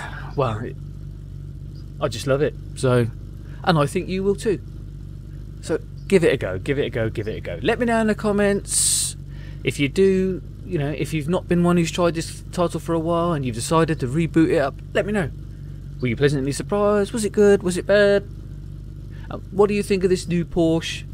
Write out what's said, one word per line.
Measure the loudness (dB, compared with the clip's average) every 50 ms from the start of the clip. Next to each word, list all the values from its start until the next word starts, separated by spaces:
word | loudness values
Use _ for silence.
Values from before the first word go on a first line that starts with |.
| -8 -8 -10 -10 -10 -6 -2
Well, | -2 -2 0 -2 -4
it, | -6 -8 -8 -10 -12 -12 -12 -12 -12 -12 -12 -14 -14 -14 -12 -12 -12 -12 -12 -12 -12 -12 -12 -14 -14 -14 -8 -6
I | -4
just | -4 -4 -2 0 0
love | 2 2 2
it. | 0 -2 -4 -10 -12 -6
So, | -2 2 4 4 4 4 2 -2 -6 -12 -12 -12 -12 -12 -12 -12 -2 0
and | 2 4
I | 4 2
think | 2 0 -2 -4 -2
you | -2 0 0
will | 0 0
too. | 0 0 0 0 -2 -4 -8 -12 -12 -12 -12 -12 -12 -12 -12 -12 -12 -12 -12 -12 -12 -12 -12 -12 -10 -6
So | -4 -4 -4 -4 -8 -12 -12 0
give | 2 4 4 6
it | 4 2
a |
go, | 2 0 -4 -4 -4
give | -4 -2 -2 0
it | -2
a | -2
go, | -2 -2 -2 -2
give | -2 -4 -4
it | -4 -6 -6
a |
go. | -6 -8 -6 -2
Let | 0 0 0 2
me | 2
know | 2 2 2
in | 2
the | 2 0
comments | 0 0 0 2 2 2 2 2 0 -2 -2 -2 0 2 2 2 0 0 -2 -6 -8 -12 -12 -12 -12 -10 -10 -10 -4 -4
if | -2 0 0
you | 0 0
do, | 4 4 4 6 6 4 2 0 -2 -4 -6 -10 -12 -12 -8
you | -4 -2 -2
know, | -2 -2
if | -2 -2 -2 -2 -2
you've | -2 0 0
not | 0 0 2 2
been | 2 4 6
one | 6 6
who's | 4 4 2
tried | 2 2 2 2 2
this | 0 -4 -6 -8 -10 -12 -6 -2
title | 0 0 0 0 -2
for | -2 -2 0
a | 0
while | 0 2 2 2 2 2 0
and | 0 0
you've | -2 -4
decided | -4 -2 2 4 4 4 4 2 0
to | -2
reboot | 0 0 0 0 4 4 6 6 6
it | 6 4
up, | 2 2 -2 -6 -10 -4 -2
let | 0 0
me | 0 0
know. | 0 -2 -2 -4 -8 -10 -12 -12 -12 -12 -12 -12 -12 -12 -12 -8 -4
Were | -2 -2
you | 2
pleasantly | 4 4 4 4 2 0 -2 -2
surprised? | -4 -4 -2 0 2 4 4 4 4 2 0 0
Was | -2 -2
it | 0 4
good? | 6 8 8 8 6 4
Was | 2 -2
it | 0 2
bad? | 4 6 6 8 6 6 4 2 -2 -8 -12 -12 -12 -12 -12 -12 -12 -12 -12 -12 -12 -12 -12 -12 -12 -12 -12 -10 -10
Uh, | -10 -10 -10 -4
what | 2 4 4 4
do | 4
you | 2 0
think | 0 2 2 4
of | 4
this | 2 2 0 0
new | 0 0 -2
Porsche? | 0 0 2 2 4 2 2 0 -4 -6 -8 -10 -12